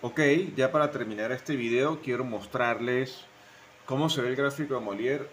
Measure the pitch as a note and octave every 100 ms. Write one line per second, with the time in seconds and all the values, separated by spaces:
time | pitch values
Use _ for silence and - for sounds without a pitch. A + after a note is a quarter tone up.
0 | B2 A#2 D3 D3+ F#3+ C3+ C3 D3+ D3 C#3
1 | A2+ G#2+ A2 B2+ - C#3+ A#2 A#2+ C#3 D#3
2 | - A#2+ B2+ A2 G2 B2+ A#2+ A2+ A#2+ B2
3 | C3 - - - - - - - - C3+
4 | D#3 C#3+ B2 C3 C#3 C#3+ D3 B2+ A2 G2
5 | A#2+ C#3+ -